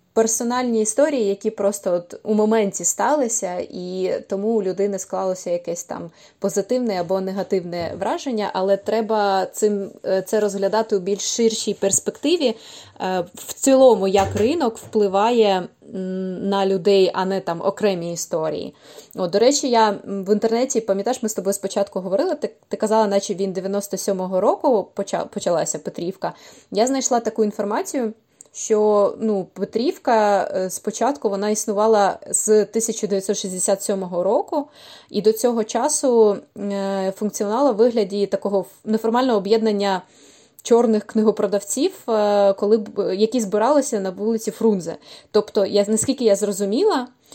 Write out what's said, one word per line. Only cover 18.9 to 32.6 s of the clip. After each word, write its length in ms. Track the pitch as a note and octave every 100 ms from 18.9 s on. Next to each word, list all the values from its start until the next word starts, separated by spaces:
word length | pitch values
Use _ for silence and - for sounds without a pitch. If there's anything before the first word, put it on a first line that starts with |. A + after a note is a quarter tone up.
| - -
От, 160 | - F3+
до 80 | G3
речі, 320 | A#3+ C#4+ C#4
я, 180 | A#3 G#3+
м, 360 | G3 - G3
в 80 | F#3+
інтернеті, 480 | G#3 A3+ A3+ C4 A3+
пам'ятаєш, 420 | A3 G3 G#3+ B3+
ми 60 | G#3+
з 60 |
тобою 200 | - F#3+
спочатку 460 | G3 G3 G#3 G3+ F#3+
говорили, 340 | F3+ G3 F4+
ти, 160 | D4 G3+ - -
ти 80 | G#3
казала, 300 | G#3+ A3 G#3+
наче 280 | G3+ -
він 180 | F3+ G3
дев'яносто 440 | F#3 F#3+ G3+ G3 F#3+
сьомого 440 | - F#3+ F#3 F#3+
року 480 | G#3+ F4+ D4+ A3 F#3
поча-, 320 | - G3 E3+ -
почалася 520 | G3+ F3+ E3 D#3 D3+
Петрівка. 560 | F3+ - E3+ - E3 - - - -
Я 160 | F#3+ B3
знайшла 340 | C4+ - A#3+
таку 240 | A3+ A3
інформацію, 680 | G#3+ - G3+ A#3+ F#4+ D4 A3+ A3 _ _ - -
що, 580 | - G#3+ G#3+ G#3 G3+ -
ну, 240 | A3 G3
Петрівка, 1080 | F3 - G3 A3+ C4+ - - A3+ G#3 G3 -
е, 160 | F#3+ F#3
спочатку 600 | - - - A#3+ C#4+ A3
вона 200 | F#3+ G#3
існувала 680 | A3 - G3+ A3 G#3+ F#3+ - -
з 340 | - - G#3+